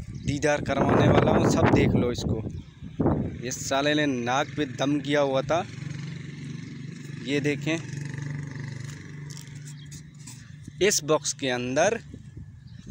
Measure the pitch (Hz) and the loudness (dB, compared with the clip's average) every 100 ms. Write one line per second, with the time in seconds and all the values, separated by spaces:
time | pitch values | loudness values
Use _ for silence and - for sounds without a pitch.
0 | - - - 143 147 147 131 135 139 - | -8 -8 -4 0 2 2 2 2 4 6
1 | - - - - - - - - - - | 6 6 6 6 6 6 6 8 6 6
2 | 123 120 - 110 104 - - - - - | 4 0 -2 -2 -4 -8 -12 -14 -10 0
3 | - - - - 120 - - 135 147 151 | 2 2 -2 -4 -6 -6 0 2 4 4
4 | 147 123 120 135 147 - 143 117 139 147 | 4 2 2 2 0 -2 -4 0 0 2
5 | 139 147 143 135 143 160 208 - - - | 2 4 4 2 2 0 0 -8 -10 -8
6 | - - - - - - - - - - | -8 -10 -10 -10 -10 -10 -10 -12 -12 -12
7 | - - 117 143 143 143 151 160 - - | -12 -10 -2 0 0 0 -2 -4 -4 -8
8 | - - - - - - - - - - | -8 -8 -8 -8 -8 -10 -10 -10 -10 -12
9 | - - - - - - - - 143 - | -12 -12 -12 -12 -14 -14 -14 -14 -14 -16
10 | - - - - - - - - 196 202 | -16 -18 -18 -16 -16 -18 -12 0 2 2
11 | 147 151 - - 135 123 123 135 190 226 | 2 2 2 -2 0 0 0 4 4 2
12 | - - - - - - - - - | -4 -14 -14 -14 -14 -16 -16 -16 -12